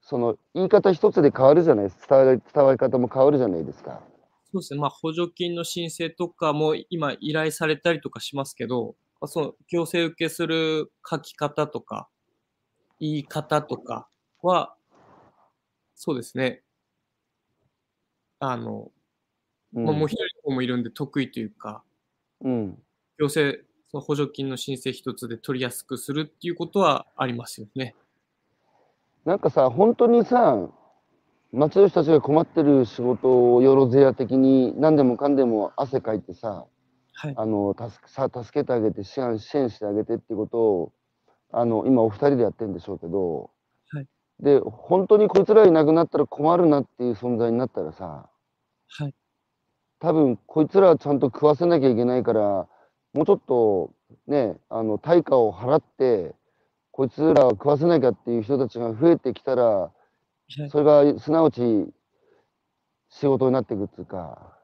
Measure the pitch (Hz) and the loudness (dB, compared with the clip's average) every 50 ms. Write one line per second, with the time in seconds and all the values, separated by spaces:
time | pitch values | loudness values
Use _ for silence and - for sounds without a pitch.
0 | _ _ 147 123 120 117 107 - _ _ _ - 185 185 - 202 - 196 185 - | _ _ -6 -4 -2 -2 -4 -6 _ _ _ -4 -2 2 2 4 4 2 0 2
1 | - 214 - - 156 143 - - 131 135 151 170 170 160 135 104 101 98 - _ | 0 0 2 4 2 2 2 4 4 6 6 6 4 4 2 2 0 -4 -8 _
2 | - - 143 135 135 131 131 120 _ _ _ 151 139 135 135 120 135 127 127 127 | -2 2 4 4 6 4 4 2 _ _ _ 2 4 4 4 2 0 -2 0 -2
3 | 123 113 - 135 131 143 147 139 127 107 90 82 76 69 71 - - - - - | -2 -2 0 2 2 4 4 2 0 0 -2 -4 -6 -10 -12 -16 -18 -18 -18 -20
4 | - _ _ _ _ _ _ _ _ _ - 190 160 - 143 143 147 135 - _ | -20 _ _ _ _ _ _ _ _ _ -12 -10 -10 -8 -8 -6 -6 -6 -6 _
5 | - 160 160 170 175 175 _ _ 175 170 170 170 170 - - 175 170 165 - - | -10 -8 -6 -6 -6 -8 _ _ -8 -6 -6 -8 -10 -10 -8 -8 -8 -10 -8 -8
6 | 170 160 160 _ 180 175 _ _ 170 156 147 151 156 156 156 - - _ 175 165 | -10 -10 -6 _ -10 -10 _ _ -4 -2 -2 0 0 -2 -2 -4 -6 _ -8 -6
7 | 156 139 123 - - 151 151 160 156 160 147 - 170 151 156 147 _ 175 170 156 | -6 -6 -6 -6 -8 -6 -4 -4 -4 -4 -4 -4 -4 -4 -4 -2 _ -2 -2 -2
8 | _ 123 - 117 - - - 139 139 - - _ 117 113 127 123 113 - - _ | _ -12 -14 -12 -14 -10 -8 -8 -10 -10 -10 _ -10 -6 -6 -6 -6 -8 -12 _
9 | _ _ _ _ - 151 - 170 147 - - _ _ _ - 170 165 160 - 175 | _ _ _ _ -16 -10 -6 -8 -8 -8 -10 _ _ _ -6 -6 -4 -4 -2 -4
10 | 170 160 165 _ 165 156 160 - 170 165 165 160 160 160 156 156 151 _ _ _ | -4 -4 -4 _ -8 -8 -6 -6 -6 -4 -2 -2 -2 -2 -4 -4 -6 _ _ _
11 | _ - 170 156 151 - - - 151 143 147 - 151 147 - 117 - _ 107 104 | _ -10 -10 -10 -10 -14 -10 -8 -8 -6 -4 -4 -4 -4 -6 -14 -14 _ -14 -14
12 | - _ _ _ _ _ _ _ _ _ _ _ _ _ _ _ _ _ _ _ | -14 _ _ _ _ _ _ _ _ _ _ _ _ _ _ _ _ _ _ _
13 | 156 151 151 147 139 _ - 156 151 - 156 151 247 - 131 117 - - 113 117 | -8 -8 -6 -8 -10 _ -12 -12 -6 -2 -4 -4 -2 -4 -12 -12 -10 -12 -12 -12
14 | - _ _ _ _ _ _ _ - 175 185 170 - - _ _ _ _ _ _ | -14 _ _ _ _ _ _ _ -2 0 0 0 -2 -4 _ _ _ _ _ _
15 | _ _ _ _ _ _ _ _ _ _ _ _ _ _ _ _ _ _ _ _ | _ _ _ _ _ _ _ _ _ _ _ _ _ _ _ _ _ _ _ _
16 | - - 151 127 - - _ 151 131 127 113 _ _ _ _ _ _ _ _ _ | -8 -8 -8 -8 -8 -12 _ -6 -6 -6 -6 _ _ _ _ _ _ _ _ _
17 | _ _ _ _ _ _ _ _ _ _ _ _ _ _ _ _ _ _ _ _ | _ _ _ _ _ _ _ _ _ _ _ _ _ _ _ _ _ _ _ _
18 | _ _ _ _ _ _ _ _ 139 135 127 117 117 110 110 107 110 - _ _ | _ _ _ _ _ _ _ _ -8 -8 -8 -8 -8 -12 -12 -14 -16 -20 _ _
19 | _ _ _ _ _ _ _ _ _ _ _ _ _ _ - 117 117 156 151 151 | _ _ _ _ _ _ _ _ _ _ _ _ _ _ -8 -6 -4 -2 -2 -2
20 | 156 147 - - 185 180 - _ _ 147 135 127 127 123 127 123 117 113 _ - | -2 -4 -4 -6 -8 -10 -12 _ _ -6 -4 -4 -4 -4 -4 -4 -6 -8 _ -12
21 | 143 139 - 147 131 123 - 123 113 104 107 _ - 113 107 113 _ _ _ _ | -12 -6 -4 -6 -6 -6 -8 -12 -12 -12 _ _ -16 -16 -16 -16 _ _ _ _
22 | _ _ _ _ _ _ _ _ - 135 127 117 107 95 85 - _ _ _ _ | _ _ _ _ _ _ _ _ -6 -4 -4 -4 -6 -8 -10 -16 _ _ _ _
23 | _ _ _ _ 151 143 143 160 147 139 135 - _ _ _ _ _ _ - 143 | _ _ _ _ -6 -4 -2 -2 -2 -2 -2 -6 _ _ _ _ _ _ -14 -14
24 | - - 151 143 147 127 - - 139 135 131 123 - - 135 123 - 131 127 - | -8 -6 -4 -4 -4 -6 -6 -10 -10 -8 -8 -10 -10 -10 -12 -8 -8 -10 -10 -8
25 | _ 131 120 - - 117 117 113 _ - 135 127 127 120 120 - - _ 135 120 | _ -12 -12 -10 -12 -14 -14 -14 _ -8 -6 -6 -6 -8 -8 -12 -12 _ -12 -12
26 | - - 139 151 156 147 _ _ - 175 175 170 170 165 _ 202 190 160 139 - | -10 -8 -8 -8 -8 -10 _ _ -10 -10 -8 -8 -10 -6 _ 0 2 2 2 0
27 | - _ _ - 131 127 120 120 120 - - - 113 101 _ 131 131 120 _ _ | -4 _ _ -6 -6 -6 -6 -8 -12 -14 -18 -18 -18 -14 _ -10 -10 -10 _ _
28 | _ _ _ _ _ _ _ _ _ _ _ _ _ _ _ _ _ _ _ _ | _ _ _ _ _ _ _ _ _ _ _ _ _ _ _ _ _ _ _ _
29 | _ _ _ _ _ 151 180 214 - 156 - 160 135 127 120 143 196 226 233 - | _ _ _ _ _ -4 -4 -2 -2 0 2 2 2 2 4 4 2 2 4 4
30 | 240 233 233 240 220 - 247 247 233 165 127 104 87 - _ _ _ _ _ _ | 4 4 4 4 4 2 2 2 4 2 2 0 -4 -8 _ _ _ _ _ _
31 | _ _ _ _ _ _ _ _ _ _ - 120 147 156 - 190 196 190 - 180 | _ _ _ _ _ _ _ _ _ _ -2 0 0 2 4 4 4 4 4 0
32 | 147 147 160 147 - 135 147 160 160 - _ 165 156 143 143 135 123 110 - - | 2 4 4 2 4 4 2 2 0 0 _ 0 2 4 4 4 2 0 -4 -4
33 | 120 123 123 - - 131 127 127 123 120 120 123 127 135 135 135 135 123 120 135 | -2 -2 -2 0 2 2 4 6 6 6 6 6 6 6 6 6 4 4 4 4
34 | 139 135 123 - 131 104 131 131 131 135 135 135 127 113 - - 143 156 156 147 | 4 4 2 -2 -4 -2 0 2 4 4 4 4 2 0 0 0 2 2 4 4
35 | 139 127 120 - 143 143 143 135 131 120 113 107 101 - _ - 139 123 139 127 | 4 2 2 0 0 0 2 2 2 0 0 -2 -2 -4 _ -6 -6 -4 -4 -6
36 | - 113 110 104 - - 90 _ - 113 101 82 69 _ _ _ _ _ _ _ | -4 -4 -6 -6 -6 -10 -18 _ -10 -10 -10 -10 -14 _ _ _ _ _ _ _
37 | _ _ _ - - 151 143 113 110 113 110 101 101 101 95 - 117 117 98 _ | _ _ _ -14 -14 -12 -10 -8 -4 -4 -2 -2 -2 -2 -4 -6 -10 -14 -14 _
38 | _ _ _ - 135 127 - 123 117 - _ - 139 - 127 117 107 107 92 - | _ _ _ -6 -6 -6 -6 -8 -14 -6 _ -6 -4 -2 -2 -2 0 -2 -4 -6
39 | 101 - - - 131 120 113 107 107 - - 147 135 120 104 - 107 104 104 107 | -12 -10 -8 -6 -4 -4 -6 -6 -8 -6 -4 -2 -2 -2 -4 -8 -8 -4 -4 -4
40 | 107 - 113 107 _ _ 113 98 107 101 - 117 113 110 101 87 80 - _ _ | -4 -4 -6 -8 _ _ -8 -8 -8 -6 -2 0 0 2 2 0 -4 -8 _ _
41 | _ _ _ _ _ _ _ _ _ _ - 113 120 120 113 107 - 127 135 123 | _ _ _ _ _ _ _ _ _ _ -4 -4 -2 0 0 -2 0 2 2 2
42 | 113 113 104 104 143 143 139 123 117 101 85 _ 117 104 92 85 - - 98 85 | 2 0 0 0 0 2 2 2 0 -2 -2 _ -10 -10 -10 -12 -12 -12 -14 -12
43 | - 85 85 98 92 87 80 67 50 - _ _ _ _ _ _ _ _ - 147 | -10 -6 -4 -4 -4 -4 -4 -6 -10 -14 _ _ _ _ _ _ _ _ -14 -14
44 | 135 _ _ _ _ _ _ _ - 143 143 127 - - 107 - - - - 190 | -14 _ _ _ _ _ _ _ 2 4 4 4 2 -2 -12 -14 -4 0 0 0
45 | 196 - 214 208 214 196 - 196 196 - 214 220 214 190 165 160 151 147 160 165 | 4 4 4 4 4 4 4 2 4 6 6 8 8 8 6 6 4 4 4 2
46 | 170 - - 151 147 - - - 147 160 175 175 180 165 147 143 131 - _ _ | 2 0 0 -2 -2 -2 -4 -2 0 2 2 4 4 4 4 2 0 -6 _ _
47 | 123 123 117 104 120 123 120 110 117 117 117 117 127 127 _ 107 87 78 78 - | -6 -6 -6 -4 -4 -4 -2 -2 -2 -2 0 -2 -4 -4 _ -8 -8 -8 -10 -12
48 | 95 85 76 71 - _ _ _ _ _ _ _ _ _ _ _ _ _ - - | -14 -14 -14 -16 -18 _ _ _ _ _ _ _ _ _ _ _ _ _ -14 -10
49 | 151 143 - _ _ _ _ _ _ _ _ _ _ _ _ _ _ _ _ _ | -10 -10 -12 _ _ _ _ _ _ _ _ _ _ _ _ _ _ _ _ _
50 | - 165 165 160 151 135 117 - _ _ - 156 156 - - 196 196 185 160 - | -4 0 2 2 2 2 0 -4 _ _ -2 -2 -2 2 4 6 6 6 6 4
51 | - 143 143 131 147 135 - - - 151 147 131 170 175 170 156 131 135 120 107 | 2 -2 0 0 0 -2 -2 2 2 2 2 4 2 2 2 4 2 2 2 2
52 | 123 123 123 127 110 117 113 110 104 101 98 95 85 _ _ _ _ _ _ _ | 0 0 0 0 0 0 0 0 0 0 -2 -2 -4 _ _ _ _ _ _ _
53 | _ _ _ 139 - - 202 - _ - 135 123 113 110 101 92 78 - _ _ | _ _ _ -2 2 2 2 0 _ -2 0 2 2 2 2 0 -4 -6 _ _
54 | _ _ 120 _ _ - 139 143 123 101 85 - _ _ - 113 113 110 104 101 | _ _ -20 _ _ -4 -2 -2 -2 -2 -4 -10 _ _ -8 -6 -4 -4 -4 -4
55 | - 147 170 175 156 - 143 127 117 107 92 - 113 123 117 104 _ _ _ _ | -2 2 2 2 2 2 2 2 2 2 0 -6 -6 -4 -4 -4 _ _ _ _
56 | 131 127 120 98 85 76 - _ _ _ _ _ _ _ _ _ _ _ _ - | 0 0 0 -2 -4 -8 -14 _ _ _ _ _ _ _ _ _ _ _ _ -6
57 | 135 123 _ - 151 160 156 147 135 123 110 101 - 143 147 135 151 175 170 151 | -6 -6 _ -2 0 2 4 4 4 4 2 0 0 0 0 2 2 2 2 2
58 | 123 123 104 _ _ 123 120 117 107 104 143 131 135 113 - 117 120 117 113 110 | 2 0 -2 _ _ -4 -4 -4 -2 -4 -2 -2 -2 -4 -6 -8 -8 -8 -4 0
59 | 143 170 170 - _ 131 110 - _ - 131 120 123 117 107 98 90 82 _ _ | 2 2 2 2 _ -8 -8 -6 _ -4 0 2 2 2 2 0 -2 -6 _ _
60 | _ _ _ _ _ _ _ _ _ _ - 147 147 143 - 147 147 151 151 147 | _ _ _ _ _ _ _ _ _ _ -14 -12 -12 -4 -2 2 4 6 6 6
61 | 143 147 127 - - - 156 160 160 151 - 120 120 120 113 104 - - - _ | 6 4 2 0 -2 -2 2 2 2 2 2 0 0 0 0 0 -2 -4 -10 _
62 | _ _ _ _ _ _ _ _ _ _ _ _ _ _ _ _ _ _ _ _ | _ _ _ _ _ _ _ _ _ _ _ _ _ _ _ _ _ _ _ _
63 | _ _ _ - - 143 135 123 131 131 127 131 110 _ 120 98 101 95 _ - | _ _ _ -2 0 0 2 2 2 2 2 0 -2 _ -6 -6 -6 -8 _ -18
64 | 87 _ - 95 85 76 58 - - - _ _ | -16 _ -12 -12 -12 -14 -16 -20 -20 -20 _ _